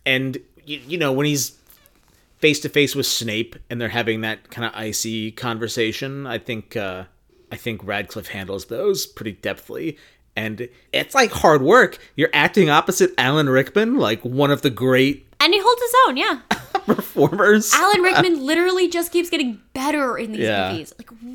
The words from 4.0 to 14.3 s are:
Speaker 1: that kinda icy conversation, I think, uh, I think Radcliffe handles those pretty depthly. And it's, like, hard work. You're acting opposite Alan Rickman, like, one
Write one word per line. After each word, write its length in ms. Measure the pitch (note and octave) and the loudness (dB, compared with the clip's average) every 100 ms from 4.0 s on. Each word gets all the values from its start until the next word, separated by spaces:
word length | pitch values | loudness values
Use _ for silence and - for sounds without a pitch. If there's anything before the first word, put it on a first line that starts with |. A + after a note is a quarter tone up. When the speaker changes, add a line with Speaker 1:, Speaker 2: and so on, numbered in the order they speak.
| A2+ A2 | -2 -2
Speaker 1:
that 280 | A2 G#2+ _ | -6 -8 _
kinda 200 | A#2 A#2 | -10 -8
icy 580 | G#2+ A2 G#2 A2+ A2+ A2 | -8 -8 -8 -6 -6 -8
conversation, 960 | A2+ A#2+ A2+ A2+ B2 A2 G#2+ C3+ C#3 C#3 | -8 -8 -6 -6 -2 -2 -4 -8 -10 -10
I 120 | A2+ | -10
think, 380 | - A2 - A2+ | -8 -12 -10 -8
uh, 280 | F#2+ F#2 F#2+ _ _ _ _ | -8 -10 -14 _ _ _ _
I 60 | A#2 | -12
think 240 | A#2+ G#2+ | -10 -8
Radcliffe 440 | G2 G2+ G2+ A2 - | -6 -8 -8 -12 -12
handles 380 | G2 F#2 G2 - | -10 -8 -10 -8
those 400 | A#2 G3+ F#3+ - | -4 -2 -2 -6
pretty 280 | - G#2+ | -10 -12
depthly. 640 | F#2 G2+ G2 - B2 D#3+ D3+ _ _ _ | -8 -8 -10 -10 -10 -10 -10 _ _ _
And 340 | - A2 G#2+ A#2+ _ _ | -10 -8 -8 -12 _ _
it's, 200 | C3+ - | -4 0
like, 160 | C4+ A3 | 0 0
hard 300 | - F#3 D3+ | 4 4 6
work. 380 | C3+ B3 G3 - - - | 6 6 4 0 -10 -2
You're 140 | D#3 | 2
acting 380 | D3 E3 G#3 D#3+ | 2 2 4 4
opposite 420 | D3+ F3+ F3+ F3+ - | 4 2 2 2 2
Alan 320 | B2+ D3+ C#3+ | 2 2 4
Rickman, 480 | C3 C3+ G3+ A3+ C4 | 2 2 0 2 2
like, 240 | A2 A2+ | 0 0
one 280 | A#2+ | -2